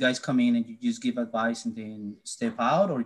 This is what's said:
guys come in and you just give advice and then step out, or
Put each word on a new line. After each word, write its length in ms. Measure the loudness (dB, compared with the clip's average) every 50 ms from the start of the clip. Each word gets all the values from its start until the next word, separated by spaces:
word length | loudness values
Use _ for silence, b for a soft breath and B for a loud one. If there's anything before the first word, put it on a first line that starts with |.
| 2
guys 140 | 2 2 0
come 200 | -2 0 2 4 6 6
in 60 | 4 4
and 80 | 2 -2
you 60 | -6 -4 -2 -2
just 120 | -2 0
give 160 | -2 -2 -2 -2
advice 480 | -4 -2 0 0 0 0 -2 -2 -6
and 100 | -6 -6
then 400 | -6 -10 -10 -10 -10 -10 -10 -10 -12 -14
step 320 | -16 -8 -4 -4 -4 -2 0
out, 280 | 0 2 4 4 4 2
or 80 | 2 -2 -2